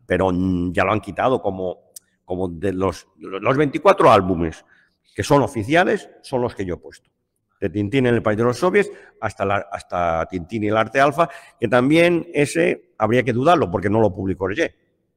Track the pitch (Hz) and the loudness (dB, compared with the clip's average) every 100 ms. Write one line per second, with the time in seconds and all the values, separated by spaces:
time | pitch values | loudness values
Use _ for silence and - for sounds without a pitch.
0 | - 90 95 90 92 90 90 87 95 107 | -4 0 0 0 0 0 -2 0 0 0
1 | 98 87 117 127 101 95 92 - _ - | -4 -4 0 0 -2 -6 -6 -8 _ -20
2 | - _ - 90 92 82 98 92 95 82 | -20 _ -10 -6 -6 -4 -4 -2 -2 -4
3 | - _ 87 95 107 135 147 151 196 202 | -12 _ -12 -4 -2 0 0 2 2 4
4 | 160 107 92 85 82 - _ _ _ _ | 6 6 4 0 -2 -6 _ _ _ _
5 | _ - 101 143 117 113 104 160 202 208 | _ -8 0 2 2 -4 0 2 2 -2
6 | - - - 127 120 - 95 80 73 - | -6 -20 -8 -4 -4 -6 -8 -8 -12 -20
7 | _ _ _ _ _ _ 98 92 104 135 | _ _ _ _ _ _ -6 -2 -2 0
8 | 123 117 110 104 120 120 180 202 190 - | 2 2 0 0 0 0 0 0 0 -6
9 | - - 110 - 101 98 - 92 - 90 | -20 -10 -10 -4 -2 -2 -4 -12 -6 -2
10 | 85 80 85 92 82 113 104 110 110 135 | 0 -2 -4 -8 -8 -4 -2 0 0 2
11 | 143 143 165 - - - 113 123 131 160 | 2 2 -2 -6 -20 -6 0 2 4 4
12 | 170 170 - 143 143 165 175 - _ - | 4 2 -2 -2 0 0 0 -2 _ -4
13 | 107 123 120 117 143 175 98 98 98 110 | 0 2 0 0 2 2 2 -2 0 2
14 | 104 92 95 92 95 113 160 _ _ _ | 2 0 -6 -4 -4 -4 -6 _ _ _
15 | _ | _